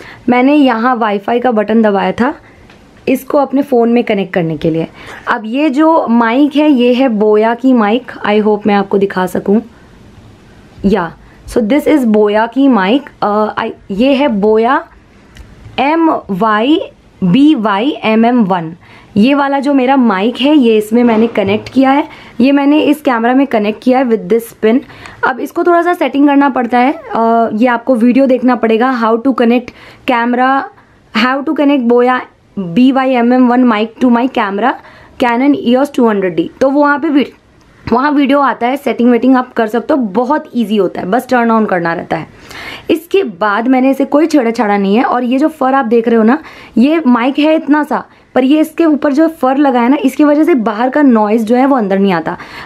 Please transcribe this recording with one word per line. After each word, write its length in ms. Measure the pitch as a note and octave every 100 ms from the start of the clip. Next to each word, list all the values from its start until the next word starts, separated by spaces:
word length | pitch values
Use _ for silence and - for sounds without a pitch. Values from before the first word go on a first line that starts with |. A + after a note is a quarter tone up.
| - - -
मैंने 260 | B3 C4
यहाँ 420 | D4 C4 A3+ A#3+ A#3
वाईफाई 440 | A3 G3+ G3+ A#3+
का 100 | B3
button 320 | G#3+ G#3 A3
दबाया 300 | G#3+ G3 F#3
था 220 | F#3 B3 E4+ - - - - - - -
इसको 300 | C4 - D4
अपने 240 | C4+ C4
phone 300 | C#4+ A#3+ A#3
में 120 | A#3+
connect 300 | A#3 G3+ F#3
करने 220 | F3+ E3 D#3
के 140 | E3+
लिए। 160 | D#3+ E3 - - - -
अब 140 | G#3
ये 260 | G#3+ C4 D#4
जो 360 | C4 D#4+ E4 -
mic 500 | A#3 A3+ B3 D4 C#4
है 140 | D4+
ये 240 | B3+ A#3+
है 140 | B3 C4+
Boya 460 | G#3 G#3+ G#3+ A3
की 180 | A#3 C4
mic, 400 | B3+ G3+ A#3+ - - -
I 160 | G#3+
hope 240 | G#3 G#3 G#3
मैं 80 |
आपको 240 | G3+ G3 G3+
दिखा 280 | G3 F#3 F#3
सकूँ। 360 | F3 - G#3+ - - - - - - - - - - - -
या, 300 | G3 G3+ E3 - - - -
so 100 | B3
this 300 | G#3+ C#4+ -
is 160 | D4+
Boya 420 | A#3 G#3+ G#3 G#3 A3+
की 220 | B3+ C#4
mic। 420 | A3 F#3 C4+ - -
अ, 320 | G#3 G#3 G#3+ -
I, 60 | A3+ - -
ये 240 | F#3+ C4
है 140 | C4 C#4+
Boya 560 | G#3 G#3+ A3 A#3 D4 E4+ - _ - - - - - - -
M 320 | C4+ E4 D#4+ B3 -
Y 500 | F#3 A3 G#3+ B3+ E4 - - _ -
B 300 | F#3 A#3+ D4
Y 420 | C#4+ G#3+ G3 C4 -
M 200 | G#3+ A3
M 200 | A3+ B3
one। 300 | F#3 F#3 D#3+ F3 - - - G3+
ये 180 | A#3+
वाला 260 | C#4+ C#4 C#4
जो 140 | C4+
मेरा 220 | C#4 B3 C#4
mic 400 | A#3 F#3 A3 A#3
है 200 | C4+ D4+
ये 200 | A#3 G#3+
इसमें 280 | G#3+ A#3
मैंने 220 | A#3+ G#3+ A3+
connect 420 | A3+ G3 G#3+ -
किया 220 | C4 C4
है, 180 | C#4 D#4 - - -
ये 120 | C4
मैंने 280 | C#4+ C#4 D4+
इस 220 | D4 D4
camera 320 | C#4+ A#3 A#3
में 120 | C4 C#4
connect 360 | A3+ G#3 G#3
किया 160 | B3+ B3+
है 60 |
with 280 | B3+ A3 F3+
this 320 | A3+ A#3 -
pin। 160 | G#3+ B3 - - - - -
अब 120 | B3+
इसको 240 | C#4+ -
थोड़ा 180 | E4+ E4+
सा 120 | E4+
setting 340 | F4 C#4 C#4 C#4+
करना 200 | C#4 C#4+
पड़ता 300 | B3+ A#3 B3
है, 140 | B3+
अ, 560 | D#4 B4+ G4 A3+ A3+ A3+
ये 140 | G#3+ B3
आपको 280 | A#3+ B3
video 320 | B3 B3 A#3+ C4+
देखना 280 | B3+ B3
पड़ेगा, 480 | B3 A3+ A3 B3+ B3
how 160 | A3 A3+
to 160 | C4+
connect 340 | B3 A#3 B3 B3 - - - -
camera, 520 | B3 A#3+ A#3+ C4 C4+ G#4 - _ _ _ A3
how 140 | B3 C#4
to 100 | C4+
connect 320 | D#4 C#4+ C#4+
Boya 400 | A#3 A#3+ B3 B3+ - _ _ -
बी 340 | F3 E3+ B3+
वाई 180 | C4 C4
एम 220 | B3 A#3+
M 160 | B3+ B3
one 160 | B3
mic 220 | B3 G#3+ A3+ -
to 60 | C4
my 180 | A#3 B3+
camera 440 | B3 G#3 G3 A#3+ - - - - -
Canon 300 | A#3+ A#3 C#4+ C#4
ईओएस 340 | A#3 B3+ C#4+
टू 140 | - A3+
हंड्रेड 260 | G3+ F#3
डी। 160 | E3 D#3+ -
तो 100 | C4
वो 100 | C#4+
वहाँ 180 | C#4+ C#4+
पे 100 | E4
वी-, 200 | C#4+ A#3 - _ _ _ _ -
वहाँ 180 | A#3 C#4+
video 300 | C#4+ C#4 C#4+
आता 260 | C4+ G#3+ A#3+
है, 100 | C#4
setting 340 | B3+ A3+ A#3+
वेटिंग 260 | A#3 B3+ C4
आप 160 | B3+
कर 140 | - A3
सकते 280 | A#3 A3
हो, 60 | D4+
बहुत 440 | A3 F#3+ B3 D4+ D4+
easy 220 | A#3+ G3+ G#3+
होता 240 | F3 -
है, 60 | F3+
बस 220 | A#3+ B3+
turn 220 | B3 A#3
on 160 | A3+ G#3+
करना 260 | F#3 E3+
रहता 240 | E3+ - E3
है। 100 | D#3 - - - - - -
इसके 320 | D#4+ - G4
बाद 460 | C#4 F3 G#3 G3+ A#3+
मैंने 220 | C4 C4
इसे 140 | C4+
कोई 220 | C4+ D4 D#4+
छेड़ा 240 | D4+ A#3
छाड़ा 260 | A3+ G#3 G3+
नहीं 200 | G3 G#3
है। 80 |
और 200 | F#4 B3+
ये 140 | B3 C4
जो 100 | D#4
fur 260 | - C4
आप 100 | C4+
देख 240 | A#3 A#3 A3+
रहे 80 | A3+
हो 60 |
ना, 200 | A3 D4+ - - - A3+
ये 240 | C4+ D#4+ C#4+
mic 320 | A#3+ B3 C4+
है 180 | D4+ D#4+
इतना 280 | C4+ D4+
सा, 200 | D4 G#3+ - _ _
पर 100 | B3+
ये 160 | C4 D#4
इसके 240 | D#4 -
ऊपर 280 | E4 C#4+ D4+
जो 160 | C4+ D#4+
fur 280 | D#4+ B3+ C4+
लगा 240 | C#4+ B3
है 80 | A#3
ना, 80 | C#4+
इसकी 200 | C4 -
वजह 200 | D4 D4
से 100 | D#4+
बाहर 360 | C#4+ G#3+ G#3 B3+
का 120 | C#4+
noise 420 | C#4+ A3+ G#3 A3+
जो 120 | G#3+ B3
है 100 | C4+
वो 100 | C4+
अंदर 220 | G3 G3
नहीं 140 | G3
आता। 240 | E3+ E3 - - -